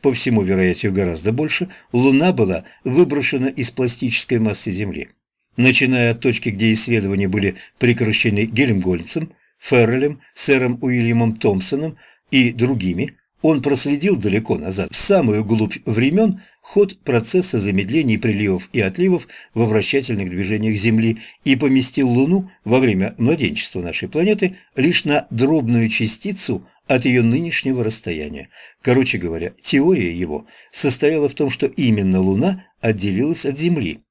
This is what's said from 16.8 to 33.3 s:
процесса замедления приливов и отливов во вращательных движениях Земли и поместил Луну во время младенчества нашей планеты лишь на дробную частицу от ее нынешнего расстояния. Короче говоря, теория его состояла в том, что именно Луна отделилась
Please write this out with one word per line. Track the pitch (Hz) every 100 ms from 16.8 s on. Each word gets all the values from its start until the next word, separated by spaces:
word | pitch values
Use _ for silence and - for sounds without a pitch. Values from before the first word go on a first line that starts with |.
| 202 -
процесса | - 120 113 185 185 190
замедления | 101 95 98 147 139 110
приливов | 117 101 104 92 -
и | 127
отливов | 95 95 185 175 - - -
во | 110 117
вращательных | 110 101 139 131 107 92
движениях | 90 98 107 110 107
Земли | 110 110 113 113 - - -
и | 131
поместил | 143 131 123 - 131
Луну | 120 139 190 190 _ -
во | 123
время | 135 92 95 -
младенчества | 120 160 107 73 - 95
нашей | 87 - 92
планеты | 151 185 214 185 185 _ -
лишь | 143 170 -
на | 147 -
дробную | 117 131 156 113 120 113
частицу | - 110 - 196 190 - 98 - _ _
от | 131 127
ее | 123
нынешнего | 117 127 170 - 139 127
расстояния. | 110 113 - 80 76 73 69 - - _
Короче | - 123 127 104
говоря, | 87 82 87 -
теория | - 139 156 180 90
его | 85 87 76 - - -
состояла | - 143 131 - 160 147
в |
том, | - 143
что | - 131
именно | - 127 107 95 92
Луна | 92 98 170 185 - _
отделилась | 113 107 101 98 143